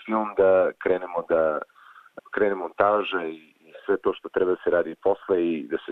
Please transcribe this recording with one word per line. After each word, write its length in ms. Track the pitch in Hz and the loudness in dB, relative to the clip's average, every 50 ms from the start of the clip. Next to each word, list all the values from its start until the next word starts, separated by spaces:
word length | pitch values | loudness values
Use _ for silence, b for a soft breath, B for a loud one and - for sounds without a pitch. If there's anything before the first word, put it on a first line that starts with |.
| - | -6
film, 280 | - 110 110 107 104 101 98 | -4 -2 -2 -2 0 2 2
da 340 | 98 95 95 92 92 85 - - | 4 6 6 4 4 2 -2 -2
krenemo 460 | - 95 92 90 90 87 87 85 82 - | -2 0 0 0 -2 -6 -6 -6 -2 0
da 300 | 85 82 80 78 76 73 - b b b b b b b b b b - - - | 2 2 2 2 0 -2 -6 b b b b b b b b b b -20 -18 -10
krene 240 | - - 104 101 98 | -2 0 0 0 0
montaža 680 | 95 87 85 - - 101 101 104 104 92 - 95 90 85 | -2 -6 -4 0 2 2 2 2 2 0 -2 -4 -4 -4
i, 100 | 80 80 80 78 78 _ _ _ - | -6 -8 -10 -16 _ _ _ _ -20
i 60 | - - - | -20 -8 -4
sve 120 | - 98 92 | -2 -2 0
to 160 | - 101 92 | 0 -2 -2
što 160 | - - - | -2 -6 -6
treba 220 | - 95 92 90 | -2 0 0 2
da 100 | 92 - - | 0 0 0
se 60 | 87 | 0
radi 260 | 85 87 82 76 80 - - | 0 2 0 -2 -6 -4 0
posle 340 | 95 101 - - - 98 90 85 85 | 0 0 0 -2 -2 0 0 0 0
i 200 | 82 78 65 60 | -2 -4 -4 -6
da 60 | 82 80 | -6 -8
se 140 | - - | -6 -10